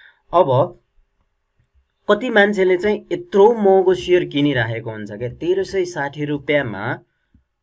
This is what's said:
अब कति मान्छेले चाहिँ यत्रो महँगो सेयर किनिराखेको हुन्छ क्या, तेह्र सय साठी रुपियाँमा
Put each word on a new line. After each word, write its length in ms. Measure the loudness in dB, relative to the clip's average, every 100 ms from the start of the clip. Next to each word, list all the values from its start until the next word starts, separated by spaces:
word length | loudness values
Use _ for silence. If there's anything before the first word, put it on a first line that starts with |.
| _ _ _
अब 460 | 0 2 2 0 -4 _ _ _ _ _ _ _ _ _ _ _ _ -2
कति 200 | -2 2
मान्छेले 480 | 2 2 2 2 2
चाहिँ 280 | 0 -4 -4
यत्रो 420 | -10 -2 4 4
महँगो 400 | 4 4 4 4
सेयर 320 | 0 2 0 0
किनिराखेको 680 | -2 0 0 -2 -6 -8
हुन्छ 200 | -12 -12
क्या, 180 | -10 -10
तेह्र 340 | -6 -2 -2
सय 220 | -2 -4 -4
साठी 400 | -4 -8 -6 -6
रुपियाँमा 760 | -6 -2 -2 -2 -6 -8 -8 -12 _ _ _ _ _